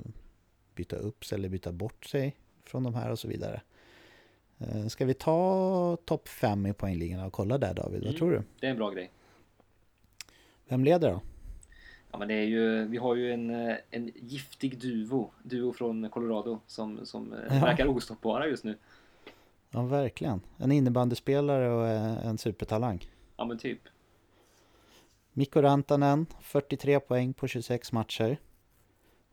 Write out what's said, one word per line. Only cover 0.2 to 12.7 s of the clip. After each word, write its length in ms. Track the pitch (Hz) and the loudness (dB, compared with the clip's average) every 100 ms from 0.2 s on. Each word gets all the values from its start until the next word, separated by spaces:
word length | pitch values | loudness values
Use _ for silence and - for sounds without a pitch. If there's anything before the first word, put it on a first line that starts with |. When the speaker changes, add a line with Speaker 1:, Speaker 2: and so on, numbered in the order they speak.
| - _ _ _ _ | -20 _ _ _ _
Speaker 1:
byta 220 | - 87 - | -12 -8 -6
upp 280 | 104 - | -6 -8
sig 120 | - 98 | -8 -4
eller 100 | 98 | -4
byta 240 | 92 - | -4 -6
bort 320 | 87 104 - | -6 -8 -8
sig 320 | - 147 135 - _ _ | -6 -2 -2 -4 _ _
från 180 | - 131 | -10 -4
de 120 | 127 | -4
här 160 | 117 117 | -2 -4
och 80 | 117 | -4
så 100 | 113 | -6
vidare? 320 | - 107 104 - _ - - - - _ _ _ _ | -6 -6 -8 -12 _ -20 -20 -20 -20 _ _ _ _
Eh, 280 | - 107 107 | -6 -4 -6
ska 180 | - | -2
vi 100 | 131 | 0
ta 840 | 127 - 160 185 190 185 190 175 170 | 0 2 2 4 2 2 2 0 -2
topp 240 | - 156 - | -2 -4 -4
fem 380 | - 117 104 98 | -2 2 2 0
i 60 | |
poängligan 540 | 104 98 87 85 90 92 | 0 -2 -2 -2 -4 -6
och 60 | |
kolla 260 | - 101 135 | -4 0 0
där, 160 | 104 | 0
David? 260 | 92 - 95 | -2 -4 -4
Vad 80 | 104 | -4
Speaker 2:
Mm, 100 | 156 | 0
Speaker 1:
tror 120 | 170 | 2
du? 120 | 143 104 - | 2 -2 -6
Speaker 2:
det 60 | 131 | -4
är 40 | |
en 60 | 123 | -2
bra 140 | 104 | -2
grej. 200 | 95 90 - _ - _ _ _ _ _ _ _ _ - - _ _ _ | -4 -10 -14 _ -20 _ _ _ _ _ _ _ _ -20 -20 _ _ _
Speaker 1:
Vem 160 | 127 | 4
leder 260 | 135 175 147 | 6 6 6
då? 100 | 92 - - - - - - - - - | 2 -6 -14 -16 -16 -18 -20 -20 -20 -16
Speaker 2:
Ja, 60 | - | -8
men 100 | 104 | -2
det 60 | |
är 100 | 107 | 0
ju, 400 | 107 113 113 | 2 4 4